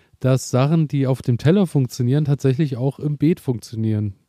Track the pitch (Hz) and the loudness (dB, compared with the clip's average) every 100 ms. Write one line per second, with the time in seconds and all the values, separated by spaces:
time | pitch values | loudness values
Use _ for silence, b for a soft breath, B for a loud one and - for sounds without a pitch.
0 | b _ 127 131 - 123 139 165 151 143 | b _ 0 0 0 0 2 2 0 0
1 | 131 131 - 120 143 196 180 147 123 - | 0 0 -2 0 2 2 2 0 -2 -2
2 | 120 139 147 143 135 127 151 127 135 - | 0 0 0 0 0 0 -2 -2 -4 -4
3 | 151 147 147 185 - 120 - 110 110 107 | -6 0 0 0 -2 -6 -6 -4 -2 0
4 | 104 98 | -2 -8